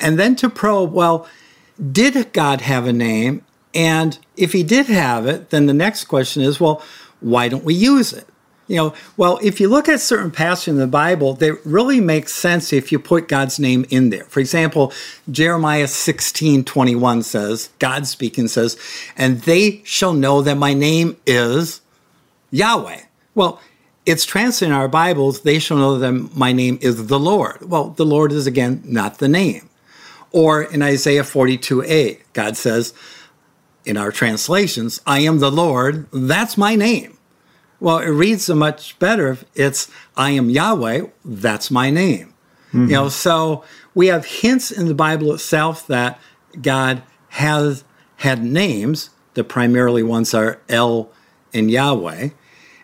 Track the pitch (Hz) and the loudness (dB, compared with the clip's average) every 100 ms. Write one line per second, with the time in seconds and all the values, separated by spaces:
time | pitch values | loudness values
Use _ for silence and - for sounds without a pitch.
0 | 156 160 220 254 247 - 214 202 170 175 | 0 2 2 2 0 0 0 0 0 2
1 | 170 165 - - - _ _ - 139 170 | 2 0 -4 -20 -20 _ _ -10 -2 2
2 | 269 254 - 151 143 131 120 127 123 120 | 2 2 -2 0 0 0 0 -2 0 0
3 | 117 110 123 143 - _ _ 170 160 160 | 0 0 -2 -4 -10 _ _ -2 0 2
4 | 160 - _ - 180 190 160 254 269 190 | -2 -6 _ -4 0 0 2 2 4 2
5 | 131 117 123 170 - 151 143 143 202 214 | 2 0 -2 -4 -2 2 4 2 0 -4
6 | - 139 131 147 135 143 160 156 - - | -2 -2 0 0 0 2 0 0 -8 -20
7 | - _ 117 120 120 131 156 175 247 277 | -20 _ -2 0 0 -2 -2 2 4 2
8 | - - - _ _ _ - 170 156 - | 0 -6 -16 _ _ _ -6 -2 -2 -6
9 | - - 180 180 208 196 196 285 311 285 | -8 0 0 2 0 2 4 4 4 0
10 | - 104 160 151 170 180 170 143 127 147 | 0 -2 -2 -2 -2 -2 -2 0 2 2
11 | 165 175 135 131 156 151 156 185 254 254 | 2 2 0 0 0 -2 0 0 4 2
12 | 170 156 - - 180 170 - 139 - 143 | 2 0 -2 -2 0 0 0 -2 0 -2
13 | - 170 165 139 131 - 131 127 127 131 | 0 0 0 -2 -2 -2 0 0 2 2
14 | 123 92 - 139 127 170 160 156 131 - | 2 0 -4 -4 0 0 0 0 0 -4
15 | - - - 135 165 170 151 151 139 - | -18 -16 -6 -2 0 0 0 0 -2 -2
16 | 170 160 - - 156 139 131 143 127 120 | -4 -2 -4 -2 2 2 2 0 2 2
17 | 123 117 110 110 104 113 - - 127 143 | 0 0 -2 -4 -4 -6 -10 -6 -4 -4
18 | 135 - 117 - 113 123 117 - - - | -6 -6 -6 -2 -2 0 -2 -4 -14 -16
19 | - - 131 123 165 175 208 208 - - | -12 -2 0 0 2 2 2 -2 -6 -2
20 | 185 151 135 143 143 143 143 139 147 160 | 0 2 2 2 2 2 2 2 2 2
21 | 165 - - 123 117 139 160 - _ _ | 0 -2 0 2 2 0 -2 -8 _ _
22 | _ _ _ _ _ 156 220 202 107 - | _ _ _ _ _ -2 0 0 -4 -14
23 | - _ _ 220 175 - _ _ _ _ | -20 _ _ -2 -2 -2 _ _ _ _
24 | 175 160 - 196 240 233 175 135 131 156 | -2 0 0 0 0 0 0 0 2 2
25 | 180 151 139 135 151 156 - 147 139 131 | 2 2 0 0 0 0 0 2 2 2
26 | 127 127 117 151 127 127 127 123 131 113 | 0 -2 -4 -2 0 2 0 0 -2 -2
27 | 110 139 160 208 120 - 175 165 165 160 | -2 0 2 0 0 -6 -4 -4 -2 -2
28 | 156 147 151 147 135 127 123 131 139 113 | 0 2 2 0 -2 0 0 -2 -4 -4
29 | 104 - 139 175 175 98 - _ _ - | -4 -2 0 2 0 -4 -12 _ _ -20
30 | - - - 170 156 151 156 151 143 139 | -20 -20 -2 2 4 4 0 -2 0 0
31 | 151 143 135 143 127 127 - 127 156 156 | 2 0 0 2 2 0 -2 -2 2 2
32 | 117 - _ 120 107 110 123 117 117 - | 2 -4 _ -6 -6 -4 -2 -2 -2 -8
33 | - - - _ _ _ _ _ - 104 | -20 -20 -20 _ _ _ _ _ -8 -6
34 | 104 - 117 107 - 190 190 117 113 - | -4 -2 -2 -2 -2 0 0 -4 -8 -8
35 | - 139 156 156 139 151 170 127 135 156 | -2 0 2 2 2 0 0 0 -2 -4
36 | - 135 131 180 226 202 208 220 220 214 | -8 -4 -2 -2 -2 0 0 2 0 -2
37 | - _ _ _ _ _ _ - 175 160 | -6 _ _ _ _ _ _ -4 -2 0
38 | 165 147 202 202 - 156 151 147 - - | 0 2 2 0 0 0 0 -2 -12 -2
39 | 180 220 135 127 - 147 139 135 - - | 0 0 -2 -4 -8 -2 0 -2 -8 -14
40 | - - 139 139 120 139 202 185 113 131 | -10 -4 0 0 2 2 2 0 -2 -4
41 | - _ 147 101 110 107 - 127 135 160 | -6 _ -14 -4 -2 -2 -2 0 2 2
42 | 190 101 - _ _ _ _ 123 120 139 | 2 0 -6 _ _ _ _ 0 2 2
43 | 139 - 180 165 160 143 - - - 180 | 0 -2 0 0 0 -4 -10 -20 -6 2
44 | 185 170 - - 226 254 - 208 165 147 | 2 2 -4 -2 2 2 0 -4 -2 0
45 | 156 160 151 147 - 156 160 160 - 127 | 0 0 -2 -2 -2 -2 0 -4 -4 -2
46 | 123 - _ _ _ 160 135 135 131 127 | -2 -6 _ _ _ -6 -2 0 0 -4
47 | - _ _ - 147 151 147 135 - _ | -10 _ _ -4 -2 0 0 -4 -10 _
48 | _ - 139 123 117 160 202 104 117 156 | _ -6 -2 -2 -2 0 -2 -2 -4 -4
49 | - _ _ - 110 127 120 123 123 120 | -8 _ _ -6 -4 0 2 2 2 2
50 | 113 117 110 113 110 - - 117 120 117 | 0 -2 0 0 -2 -4 -4 0 0 -2
51 | 110 _ _ _ _ 113 110 123 143 117 | -6 _ _ _ _ -2 0 2 0 -2
52 | 85 82 143 - _ _ - - | -4 -8 -10 -12 _ _ -20 -20